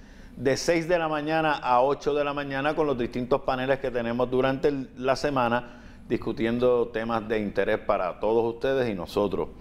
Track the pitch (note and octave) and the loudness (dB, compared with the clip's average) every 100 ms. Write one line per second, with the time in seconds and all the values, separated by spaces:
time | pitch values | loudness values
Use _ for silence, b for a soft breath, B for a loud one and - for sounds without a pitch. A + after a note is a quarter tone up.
0 | B B B - B2 B2+ - E3+ E3 F3+ | B B B -4 0 0 2 0 2 0
1 | D#3+ D3+ D3 D#3+ D#3 D3 B2 B2 C3+ C#3 | 0 -2 0 0 2 0 2 4 4 2
2 | D3 D3 C#3+ C#3+ C#3+ C3+ D3 D#3+ D3+ B2+ | 0 0 0 -2 -4 -2 0 0 0 0
3 | B2 B2 B2 C#3 - C3 C3 C3+ C3 A#2+ | -2 -4 0 0 2 -2 0 0 0 -2
4 | A#2 A#2+ B2+ B2+ C3 C3+ D3+ C#3 B2+ B2+ | -2 0 0 2 2 2 0 0 -6 -4
5 | C3 B2+ D3 C3+ A#2 A#2+ B B B B | -2 0 0 2 2 0 B B B B
6 | - A#2 A#2 G2+ A2 A#2+ B2 A#2+ A#2 A2 | -4 -2 -2 -2 -2 2 4 4 0 -2
7 | A#2 A2+ G#2+ A2 G2+ G2 G2 G#2+ - G2 | -2 -2 0 -2 0 0 0 0 0 0
8 | F2+ - G#2 A2+ A#2 A#2 C3+ C3+ A#2+ F#2+ | 0 -2 2 2 2 0 0 0 0 -2
9 | E2 G2+ G2+ F2 C#2+ B | -2 0 0 0 -4 B